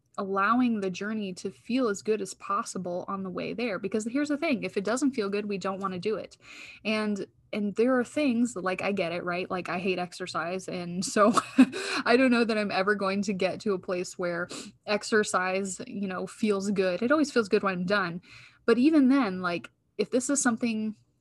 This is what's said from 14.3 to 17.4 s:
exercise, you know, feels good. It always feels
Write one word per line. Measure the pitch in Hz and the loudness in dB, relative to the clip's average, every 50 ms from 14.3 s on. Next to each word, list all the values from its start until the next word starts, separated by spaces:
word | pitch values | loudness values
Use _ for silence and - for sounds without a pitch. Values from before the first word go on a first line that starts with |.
| 175 170 180 - - - - 208 - _ _ | -2 -4 -4 -6 -8 -12 -12 -14 -18 _ _
exercise, | 202 208 202 - - 233 214 208 - - 185 180 185 185 196 202 190 185 - - | -4 -4 -2 0 2 2 2 2 2 0 0 0 0 0 -2 -2 -4 -6 -10 -10
you | - - 202 202 | -10 -8 -6 -6
know, | 190 185 180 185 | -4 -4 -6 -8
feels | 190 - - - 214 202 196 190 202 | -8 -4 0 0 2 2 2 0 0
good. | 202 190 190 185 175 - | 0 2 2 0 0 0
It | 226 247 | 2 2
always | 294 320 294 - | 4 4 2 2
feels | - 247 | 2 0